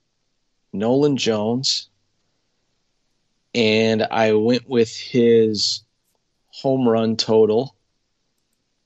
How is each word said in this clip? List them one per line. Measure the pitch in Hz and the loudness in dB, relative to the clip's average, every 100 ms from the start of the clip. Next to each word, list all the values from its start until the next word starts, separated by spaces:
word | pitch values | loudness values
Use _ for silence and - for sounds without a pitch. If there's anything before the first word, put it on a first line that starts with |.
| _ _ _ _ _ _ _ | _ _ _ _ _ _ _
Nolan | 95 110 135 147 131 | -6 0 2 0 0
Jones. | 113 107 110 123 135 - - _ _ _ _ _ _ _ _ _ _ _ _ _ _ _ _ | -2 -2 -2 -4 -4 -6 -10 _ _ _ _ _ _ _ _ _ _ _ _ _ _ _ _
And | 120 110 110 113 110 - | -2 0 2 0 0 -2
I | - 110 | 0 0
went | 107 110 123 - | 2 0 -2 -2
with | 123 113 | -2 -2
his | - - 127 117 117 110 104 - - _ _ _ _ _ _ _ | -4 -4 2 4 4 2 0 -4 -6 _ _ _ _ _ _ _
home | - 139 135 123 | -6 -2 0 2
run | 113 110 110 | 0 0 -2
total, | - 110 107 110 135 _ _ _ _ _ _ _ _ _ _ _ | 0 4 4 2 -4 _ _ _ _ _ _ _ _ _ _ _